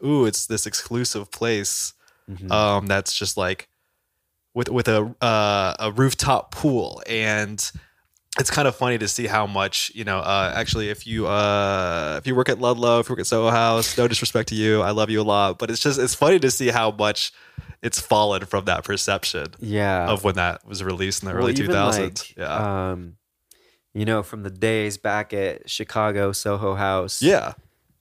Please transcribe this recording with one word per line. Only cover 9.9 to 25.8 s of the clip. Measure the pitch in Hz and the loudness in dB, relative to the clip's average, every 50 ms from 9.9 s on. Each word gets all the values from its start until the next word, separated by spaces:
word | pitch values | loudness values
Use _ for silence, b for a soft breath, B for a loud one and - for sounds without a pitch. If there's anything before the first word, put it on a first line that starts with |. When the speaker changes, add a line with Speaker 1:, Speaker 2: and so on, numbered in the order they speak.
| - | -6
Speaker 1:
you | 110 110 | -8 -4
know, | 101 95 95 | -4 -2 -2
uh, | 73 82 98 98 95 90 - | 0 0 2 2 2 0 0
actually, | 104 113 - - 113 107 104 | -2 -2 -2 -2 -2 -2 -4
if | 107 - - | -6 -8 -8
you, | 113 113 110 104 | -6 -4 -2 0
uh, | - 101 104 104 104 101 101 101 98 98 95 92 90 85 85 78 76 78 73 | 0 2 2 2 2 2 2 2 2 2 0 0 0 -2 -2 -2 -4 -4 -4
if | - | -4
you | 131 127 | 0 2
work | 123 127 - | 2 2 2
at | - 104 | 2 2
Ludlow, | 123 120 123 117 120 120 117 117 | 2 2 2 2 4 4 4 4
if | 113 - | 2 0
you | 123 | -4
work | 110 | -6
at | - | -2
Soho | - 120 113 113 113 | 0 2 2 4 4
House, | 117 117 117 117 113 113 110 - - | 4 4 4 4 4 2 2 0 2
no | - 123 | 2 2
disrespect | 120 113 - 127 - - 113 113 - | 2 2 0 0 0 0 0 -2 -2
to | 110 | -2
you, | 107 107 110 107 107 | 0 2 4 4 4
I | 92 98 | 4 2
love | 104 110 107 104 | 2 2 2 2
you | 110 107 | 2 2
a | 107 | 2
lot, | 107 101 101 101 95 90 - | 4 4 4 4 2 0 -2
but | 120 113 | -4 -4
it's | 117 - | -2 0
just, | - 147 135 139 | 0 0 2 2
it's | 120 110 - | 0 0 2
funny | - 143 151 190 180 | 4 4 6 6 6
to | 135 131 | 4 2
see | - - 135 117 | 2 2 2 2
how | 113 120 113 110 | 2 2 2 2
much | 104 104 104 107 104 - - - B B B B B B B B B B | 2 2 0 0 0 0 -4 -6 B B B B B B B B B B
it's | - 117 - - | -6 -6 -4 -4
fallen | - - 113 107 107 104 98 95 98 | 0 2 4 4 4 4 2 0 -2
from | - - 98 95 | -2 -4 -2 0
that | 98 87 78 | 0 -2 -2
perception | - - 101 95 - - 98 95 - - - 87 73 - - - | -2 -4 -4 -2 0 -2 -2 -2 -2 -4 -4 -6 -8 -8 -10 -10
Speaker 2:
Yeah. | - 107 104 104 104 98 95 92 87 92 | -6 -4 -2 0 0 2 2 0 0 0
Speaker 1:
of | 101 98 98 | 0 0 0
when | 101 92 | 0 0
that | 92 87 87 85 - - | 2 0 -2 -2 -6 -10
was | - 101 92 | -12 -10 -8
released | 95 95 92 87 95 98 95 - | -6 -4 -4 -2 -4 -4 -4 -4
in | 101 95 | -6 -4
the | 95 | -2
Speaker 2:
Well, | 117 123 | 0 0
Speaker 1:
early | 120 | 0
Speaker 2:
even, | 131 139 135 | 0 0 0
Speaker 1:
two | - | 0
thousands. | 180 98 101 104 107 104 95 92 185 - - - | 0 2 2 2 2 0 -2 -4 -6 -10 -12 -12
Speaker 2:
like, | - - | -10 -8
Speaker 1:
Yeah. | 90 78 80 107 107 101 98 95 92 92 | -6 -4 -4 -2 -2 -2 -2 -2 -4 -4
Speaker 2:
um, | 92 87 90 85 87 _ _ _ _ _ _ b b b b b b b b _ | -6 -8 -10 -14 -18 _ _ _ _ _ _ b b b b b b b b _
you | - 104 107 | -6 -4 0
know, | 110 110 107 | 0 0 0
from | 98 - - 107 | -2 -4 -8 -10
the | 98 98 | -10 -10
days | 95 92 107 110 113 110 104 104 98 | -6 -2 0 0 2 0 0 -2 -4
back | - - 107 101 104 104 - 107 | -4 -4 -2 -2 -2 -4 -4 -4
at | 98 98 92 78 - - - | -2 -2 -2 -4 -6 -8 -8
Chicago | - - | -8 -8